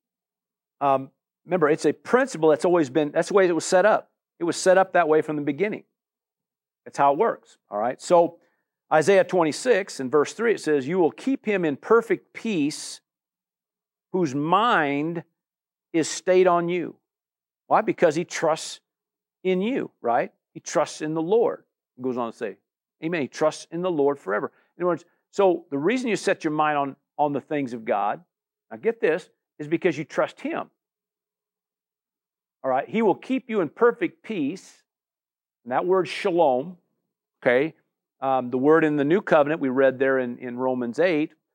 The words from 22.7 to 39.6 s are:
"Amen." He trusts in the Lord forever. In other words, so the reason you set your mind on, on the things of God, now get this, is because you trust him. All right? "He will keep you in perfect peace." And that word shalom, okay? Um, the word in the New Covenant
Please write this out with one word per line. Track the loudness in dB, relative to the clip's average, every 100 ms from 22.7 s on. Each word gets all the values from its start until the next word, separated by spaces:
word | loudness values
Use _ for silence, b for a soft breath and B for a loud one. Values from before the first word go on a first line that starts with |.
| _ _ _
"Amen." | -6 -6
He | -6
trusts | -2 -2 -2 -10
in | -6
the | -4
Lord | 0 0 0
forever. | -4 -6 -6 _ _ -6
In |
other | -4
words, | -4 -8 _ _
so | 2 2 2 -2
the | -2
reason | 0 0 -2
you | -2
set | -2 -2
your | -2
mind | 0 0 0
on, | -4 -8 _ -4
on | -2
the | -2
things | -4 -6 -6
of | -6 -4
God, | -2 -2 -6 _ _ _ _ -20
now | -6
get | -4 0
this, | 0 -2 -4 _ _ -14
is | -6
because | -2 0 -2
you |
trust | -6 -2 -4 -4
him. | -8 -8 -10 _ _ _ _ _ _ _ _ _ _ _ _ _ _ _ _ _ _ _
All | -4
right? | -2 -2
"He | 0
will | 0
keep | 0 -2 -6 -4
you | -4
in | -4
perfect | 2 2 2 -4 -8
peace." | -10 -6 -4 -6 -14 _ _ _ _ _ _ _ _ _
And | -6
that | -2 0
word | 0 0
shalom, | -4 -2 2 2 2 -4 -14 _ _ _ _ _ _
okay? | 2 2 0 -6 _ _ _ -8
Um, | -2 -2 -2
the | 0
word | 6 6
in | 4 2
the | 2
New | 2
Covenant | 4 4 4 0